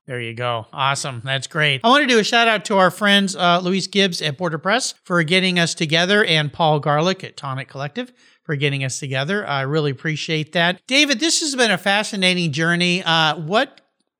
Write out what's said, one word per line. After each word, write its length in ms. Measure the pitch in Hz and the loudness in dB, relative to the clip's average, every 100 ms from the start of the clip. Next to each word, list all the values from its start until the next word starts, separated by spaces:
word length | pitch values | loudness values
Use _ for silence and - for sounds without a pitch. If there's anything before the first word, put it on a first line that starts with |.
| - | -10
There 140 | 123 | -8
you 140 | 117 | -8
go. 340 | 117 123 117 107 | -6 -4 -4 -6
Awesome. 480 | 147 135 139 147 120 | -2 -2 -2 -6 -8
That's 240 | 135 135 - | -6 -6 -4
great. 320 | 160 151 135 | 0 0 2
I 60 | - | 4
wanna 200 | 277 277 | 4 4
do 120 | 226 | 2
a 60 | 202 | 2
shout 240 | 233 226 | 2 2
out 160 | 208 - | 0 0
to 120 | 196 | 2
our 140 | 185 | 2
friends, 460 | 175 208 202 196 190 | 2 2 2 2 0
uh, 240 | 175 175 | 2 2
Luis 240 | 180 190 - | 0 -2 -2
Gibbs 340 | 196 196 175 | 0 0 0
at 160 | 156 135 | -6 -4
Border 200 | 175 156 | -6 -4
Press 360 | 190 233 - - - | 0 0 0 -8 -2
for 180 | 175 | 0
getting 340 | 156 185 185 180 | 2 2 2 2
us 160 | 165 | 0
together, 520 | - 160 165 180 208 196 | -2 0 2 2 2 2
and 260 | 160 147 | 2 0
Paul 300 | - 160 151 | 0 2 2
Garlick 420 | 151 147 175 185 | 2 0 0 -2
at 140 | - - | -8 -12
Tonic 320 | 139 131 131 | -10 -10 -10
Collective 420 | 135 143 240 254 _ _ _ | -10 -10 -8 -12 _ _ _
for 140 | - 147 | -6 -2
getting 260 | 143 139 | -2 -2
us 160 | 131 - | -4 -6
together. 480 | 139 131 143 208 202 | -4 -4 -2 -4 -2
I 140 | 139 | -4
really 300 | 135 156 147 | -2 0 -2
appreciate 600 | 127 160 151 - 160 151 | -4 -6 -6 -4 -4 -2
that. 300 | 180 170 180 - | 0 0 0 0
David, 360 | 269 294 233 | 2 2 0
this 180 | 320 - | 0 0
has 160 | 311 262 | -2 0
been 160 | 226 | 2
a 60 | 185 | 2
fascinating 760 | 202 202 208 202 185 180 170 | 0 0 -2 0 0 2 0
journey. 500 | 139 165 170 180 180 | 0 0 2 2 0
Uh, 360 | 170 165 156 151 | 2 2 2 0
what, 420 | 156 214 269 - _ _ _ | -2 0 0 -6 _ _ _